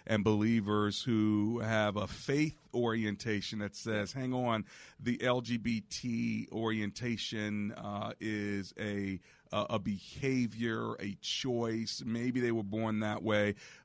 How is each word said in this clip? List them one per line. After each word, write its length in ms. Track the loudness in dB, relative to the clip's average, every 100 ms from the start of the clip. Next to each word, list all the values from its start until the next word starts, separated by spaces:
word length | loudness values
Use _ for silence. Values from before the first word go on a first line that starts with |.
| 0
and 180 | 4
believers 760 | 4 6 6 4 4 4 2 0
who 580 | 2 4 6 4 2 0
have 360 | 0 2 2 2
a 100 | -2
faith 540 | -4 0 2 2 -2 -4 0
orientation 840 | 2 2 0 -2 -2 -2 -2 -4
that 160 | -6 -6
says, 360 | -2 -2 -2
"Hang 200 | -4 -2
on, 320 | 0 2 0 -2 -12 -20 -4
the 240 | -2 0
L 180 | 2 2
G 160 | 0 -2
B 240 | 0 -2 -4
T 580 | -8 -4 -2 0 -2 -4
orientation, 1200 | -2 0 0 -2 -4 -4 -2 -4 -4 -2 -2 -4
uh, 420 | -6 -6 -6 -6 -6
is 520 | -4 -2 -2 -4 -6 -6
a, 400 | -4 -2 -2 -4 -8 -20 _
a, 140 | -4 0
a 80 | -2
behavior, 1120 | -2 -4 -6 -4 0 2 0 0 -2 -2 -4 -4
a 160 | -6 -6
choice. 840 | -6 -4 0 0 0 0 -2 -6 -4
Maybe 340 | -2 0 2
they 120 | 2
were 100 | 0
born 360 | 0 -2 0 0
that 240 | 0 0
way, 320 | 2 4 4 0 -10 -20